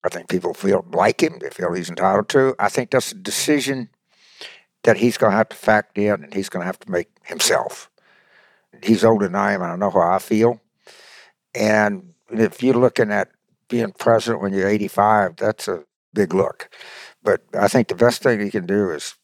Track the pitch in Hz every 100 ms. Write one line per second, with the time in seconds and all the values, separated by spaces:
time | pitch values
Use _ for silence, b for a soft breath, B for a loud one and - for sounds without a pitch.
0 | 90 - - 92 87 82 98 95 85 -
1 | 104 - 156 143 69 - 87 90 82 82
2 | 92 101 104 143 135 127 101 - 120 131
3 | - 104 95 - - 147 127 131 120 _
4 | _ B B B B B B _ - 98
5 | 120 - 110 101 110 - - 107 - 101
6 | 104 101 71 98 95 90 87 - - 90
7 | 82 _ - - - - - - - _
8 | b b b b b b b - 98 107
9 | 113 110 98 98 101 98 87 90 101 92
10 | 85 92 - 107 117 123 _ _ B B
11 | B B B B _ 120 107 107 104 98
12 | 92 _ _ 113 107 - 127 120 123 -
13 | 107 104 95 _ _ _ _ 123 110 -
14 | - 113 117 101 98 98 98 104 101 -
15 | 104 107 95 82 107 - - 87 - _
16 | _ - 92 92 87 - - B B B
17 | B B 104 98 _ 104 98 131 110 90
18 | 120 120 135 110 101 104 87 101 95 73
19 | - -